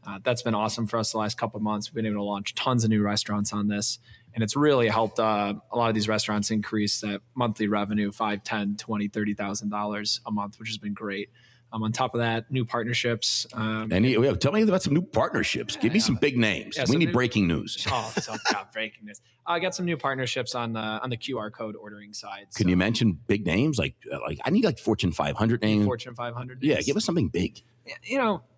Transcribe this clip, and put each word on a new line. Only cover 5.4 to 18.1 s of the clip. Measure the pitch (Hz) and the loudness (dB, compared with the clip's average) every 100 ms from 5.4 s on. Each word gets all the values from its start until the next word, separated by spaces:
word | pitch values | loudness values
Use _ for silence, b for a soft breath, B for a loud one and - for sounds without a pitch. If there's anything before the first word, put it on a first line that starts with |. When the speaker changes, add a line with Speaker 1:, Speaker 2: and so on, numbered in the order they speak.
| 101 104 _ | 0 -4 _
Speaker 1:
a | 120 | 0
lot | 117 | 2
of | 110 | 2
these | 107 | 2
restaurants | 107 - 107 104 | 0 0 0 0
increase | 110 104 107 104 - | -2 0 0 0 -2
that | 107 101 _ 131 | -4 -6 _ -2
monthly | 120 104 104 | -2 0 0
revenue, | 104 101 107 101 | 2 0 0 0
five, | - 110 104 - | 0 -2 -2 -4
ten, | 110 101 104 | -2 -2 -4
twenty, | - 107 104 | -4 -4 -2
thirty | 107 104 | -2 -2
thousand | 104 101 107 104 | -2 -4 -4 -4
dollars | 104 104 104 104 - - | -4 -4 -4 -4 -4 -4
a | |
month, | 104 101 - | -4 -4 -8
which | 113 | -10
has | 110 | -8
been | 104 | -8
great. | 101 110 98 101 b b b b | -6 -6 -6 -8 b b b b
Um, | 117 | -4
on | 110 | -2
top | 110 127 | 0 0
of | 120 | 0
that, | 117 113 117 | 0 0 -2
new | 131 | -4
partnerships. | 113 123 113 120 120 117 - - - | -2 -2 -2 -2 0 0 -2 -2 -4
Um, | - 110 110 110 | -4 -4 -2 0
Speaker 2:
Any, | 90 123 | 4 4
yeah, | 113 131 87 | 6 4 4
tell | 139 | 2
me | 208 | 4
about | 220 180 | 4 4
some | - | 4
new | 147 | 2
partnerships. | 180 - - - - - - - | 2 0 0 0 -2 -2 -4 0
Give | 113 | 2
me | 185 | 2
Speaker 1:
Yeah. | 220 | 2
Speaker 2:
some | 120 | 2
big | 147 123 | 2 4
names. | 110 85 - - | 2 2 -4 -2
Speaker 1:
Yeah, | |
Speaker 2:
We | 139 | 2
Speaker 1:
some | 170 | 4
Speaker 2:
need | 160 | 4
Speaker 1:
new | |
Speaker 2:
breaking | - 123 110 90 | 4 2 2 2
news. | 80 - - - | 2 -2 -6 -2
Speaker 1:
Oh, | 127 113 | -2 -2